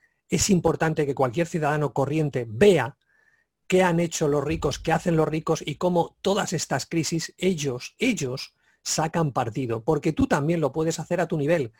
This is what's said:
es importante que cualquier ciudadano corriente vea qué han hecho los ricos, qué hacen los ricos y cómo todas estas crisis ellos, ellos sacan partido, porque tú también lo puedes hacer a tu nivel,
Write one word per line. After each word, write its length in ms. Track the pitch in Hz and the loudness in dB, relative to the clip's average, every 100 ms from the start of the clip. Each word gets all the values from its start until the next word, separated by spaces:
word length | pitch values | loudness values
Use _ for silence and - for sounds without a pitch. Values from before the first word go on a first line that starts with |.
| _ _ _ | _ _ _
es 220 | 175 - | -2 4
importante 560 | 185 165 147 160 156 143 | 4 4 2 0 0 0
que 100 | 135 | 0
cualquier 320 | 131 120 165 | 0 0 -2
ciudadano 460 | 175 151 151 143 | 0 0 0 0
corriente 520 | - 135 156 151 135 117 | 0 0 0 -2 -2 -6
vea 480 | 110 202 175 120 - _ _ _ _ _ _ - | 4 6 6 2 -6 _ _ _ _ _ _ 0
qué 140 | 185 | 2
han 200 | 185 170 | 4 2
hecho 260 | 170 - 156 | 0 0 0
los 160 | 147 | 0
ricos, 360 | 147 160 151 - | -2 -2 -4 -4
qué 120 | - | -2
hacen 240 | 160 - 165 | -2 2 2
los 120 | 156 | 2
ricos 360 | 156 - 160 - | -2 -2 -2 -4
y 100 | 143 | -4
cómo 420 | 180 175 165 - | 0 0 0 -2
todas 300 | - 202 185 | -2 0 0
estas 340 | 156 - 139 - | -4 -2 -4 -2
crisis 480 | 165 156 165 - - | -4 -2 -4 -6 -4
ellos, 580 | 180 175 143 123 - - | -2 0 -4 -6 -10 -4
ellos 580 | 240 190 135 131 - _ _ _ | -2 -2 -4 -8 -12 _ _ _
sacan 500 | - - 160 170 156 | -6 -2 -2 0 0
partido, 540 | 131 120 123 127 113 110 | 0 -2 -4 -4 -2 0
porque 260 | 151 160 | 0 0
tú 160 | 151 269 | 0 0
también 320 | 170 143 170 | 0 0 0
lo 140 | 147 | 0
puedes 260 | 160 160 160 | 0 -2 -4
hacer 220 | 156 175 | -4 -2
a 60 | 165 | -2
tu 80 | 160 | 0
nivel, 340 | 143 170 120 - | 0 0 -2 -8